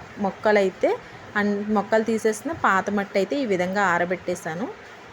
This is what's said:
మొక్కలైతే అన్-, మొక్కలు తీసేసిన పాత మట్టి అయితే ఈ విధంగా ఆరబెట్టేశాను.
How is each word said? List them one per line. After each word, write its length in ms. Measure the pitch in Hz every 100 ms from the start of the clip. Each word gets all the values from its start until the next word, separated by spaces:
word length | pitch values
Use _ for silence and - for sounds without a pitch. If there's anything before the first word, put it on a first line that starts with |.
| - -
మొక్కలైతే 800 | 202 - 220 208 190 - 294 480 - - - 214
అన్-, 300 | 208 202 208
మొక్కలు 340 | 214 196 220
తీసేసిన 480 | 220 226 226 220 -
పాత 380 | 330 247 190 190
మట్టి 280 | 202 196 202
అయితే 220 | 190 285
ఈ 40 | 254
విధంగా 380 | 185 180 190
ఆరబెట్టేశాను. 840 | 196 175 175 180 - 180 170 165 254 440 - - -